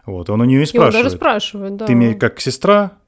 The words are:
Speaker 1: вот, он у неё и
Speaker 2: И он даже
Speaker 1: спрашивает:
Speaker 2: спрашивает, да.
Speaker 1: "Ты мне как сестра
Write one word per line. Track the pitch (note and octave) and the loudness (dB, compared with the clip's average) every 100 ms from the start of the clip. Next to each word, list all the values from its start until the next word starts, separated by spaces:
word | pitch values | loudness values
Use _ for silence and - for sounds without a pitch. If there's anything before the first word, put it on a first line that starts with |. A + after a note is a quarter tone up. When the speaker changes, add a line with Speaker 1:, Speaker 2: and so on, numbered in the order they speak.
| - | -12
Speaker 1:
вот, | F#2 F2 | -10 -4
он | G#2+ | 0
у | |
неё | A#2+ C3 | 2 2
и | |
Speaker 2:
И | D3 A#3 | 2 2
он | B2 | 2
даже | A3+ A#3+ | 2 -2
Speaker 1:
спрашивает: | |
Speaker 2:
спрашивает, | F2+ D#4+ G#3+ - G3+ G3 G3+ | -2 -2 -2 -6 -10 -10 -8
да. | - | 0
Speaker 1:
"Ты | |
мне | A#2+ A#2 | 2 2
как | A2 A#2+ - | 0 -2 -2
сестра | C3 - F#3+ G#3 G3 - | -8 -2 2 2 0 -8